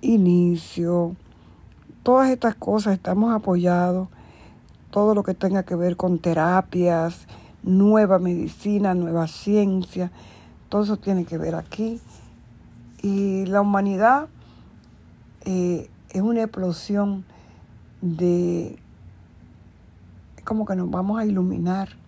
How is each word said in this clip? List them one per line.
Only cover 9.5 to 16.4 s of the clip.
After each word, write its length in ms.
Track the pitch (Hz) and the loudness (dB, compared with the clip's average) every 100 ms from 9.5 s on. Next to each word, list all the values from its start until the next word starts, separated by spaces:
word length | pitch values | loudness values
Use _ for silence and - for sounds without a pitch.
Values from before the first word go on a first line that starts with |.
| 208 202 190 180 - 180 - - - - - - | 2 2 0 -4 -6 -8 -8 -20 -20 -20 -20 -6
todo 140 | 208 | -2
eso 160 | 208 208 | -2 -2
tiene 260 | - 190 | -2 -2
que 140 | 170 165 | -2 -6
ver 160 | 156 | -4
aquí. 460 | 165 165 - 220 233 - - - - - - - - - - | -6 -8 -8 -6 -8 -14 -20 -20 -20 -20 -20 -20 -20 -20 -8
Y 460 | 202 196 202 190 190 | -4 0 0 -2 0
la 160 | 196 | 0
humanidad, 640 | 202 202 196 190 220 269 311 - - - - - - - - - - - - | 2 2 0 2 4 4 0 -16 -20 -20 -20 -20 -20 -20 -20 -20 -20 -14 -4
eh, 420 | 185 180 170 - - - | -2 0 -2 -6 -20 -10
es 120 | 190 | -2
una 200 | 208 233 | 0 0